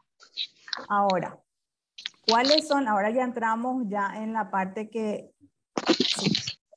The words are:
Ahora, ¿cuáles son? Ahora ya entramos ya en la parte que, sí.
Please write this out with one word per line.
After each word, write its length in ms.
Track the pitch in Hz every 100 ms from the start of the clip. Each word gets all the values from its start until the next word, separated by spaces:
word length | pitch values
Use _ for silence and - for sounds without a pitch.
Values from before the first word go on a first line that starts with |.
| _ _ - - - _ - - -
Ahora, 520 | 202 202 185 - - _ _ _ _ _ - - _ -
¿cuáles 400 | 233 262 311 311
son? 200 | 277 247
Ahora 220 | 208 208
ya 140 | 247
entramos 600 | 254 233 226 226 247 254 214
ya 340 | 208 196 196
en 120 | 220
la 160 | 220 202
parte 400 | 190 190 202 214
que, 420 | 226 214 196 - _ _ _ _ - -
sí. 440 | - - - - - - - _